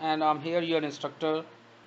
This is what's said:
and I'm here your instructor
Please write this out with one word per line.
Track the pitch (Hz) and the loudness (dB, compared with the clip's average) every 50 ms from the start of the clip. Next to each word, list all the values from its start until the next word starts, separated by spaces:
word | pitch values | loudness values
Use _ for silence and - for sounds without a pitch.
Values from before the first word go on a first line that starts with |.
and | 160 156 156 156 156 | -2 0 0 2 4
I'm | 151 151 147 | 2 2 2
here | 143 165 170 175 | 0 0 0 0
your | 170 165 165 156 | 0 2 0 0
instructor | 151 143 143 - - 139 139 - 160 156 156 160 160 - - - - - - - - | 0 -2 -6 -6 -8 -8 -6 -2 -2 0 0 0 -4 -8 -18 -20 -20 -20 -20 -16 -8